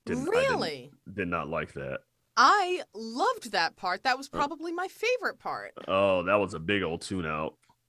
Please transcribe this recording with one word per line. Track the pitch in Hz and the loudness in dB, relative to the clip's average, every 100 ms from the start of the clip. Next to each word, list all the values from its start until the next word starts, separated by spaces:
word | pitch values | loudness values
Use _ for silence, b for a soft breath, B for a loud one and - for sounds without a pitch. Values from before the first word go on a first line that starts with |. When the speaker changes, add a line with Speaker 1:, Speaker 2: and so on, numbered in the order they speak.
| - | -6
Speaker 1:
didn't, | 254 277 453 | -4 0 2
I | |
didn't, | 539 | 2
Speaker 2:
Really? | 440 185 143 127 - - | 0 -2 -6 -12 -20 -12
Speaker 1:
did | 98 90 | -6 -2
not | 87 73 | -2 -2
like | 80 76 | -4 -6
that. | 69 67 65 - _ _ - | -8 -8 -8 -12 _ _ 4
Speaker 2:
I | 262 403 359 359 - | 6 6 2 -2 -6
loved | 202 226 233 415 466 233 | -12 -8 0 0 0 -4
that | 196 165 - | -2 -2 -2
part. | 185 185 | -4 -2
That | 269 254 | 0 0
was | 277 | -2
Speaker 1:
Uh, | - | -2
Speaker 2:
probably | 285 311 320 | -2 -2 -6
my | 339 370 | -4 -6
favorite | - 440 494 262 - | -4 0 0 -2 -6
part. | 185 127 101 - - | -6 -6 -8 -12 0
Speaker 1:
Oh, | 95 98 92 | 4 6 4
that | 87 104 | 4 4
was | 95 | 4
a | 87 | -2
big | 80 101 | 0 0
old | 90 87 | 0 -2
tune | - 95 82 | -4 -4 -2
out | 78 78 - _ _ | -2 -4 -6 _ _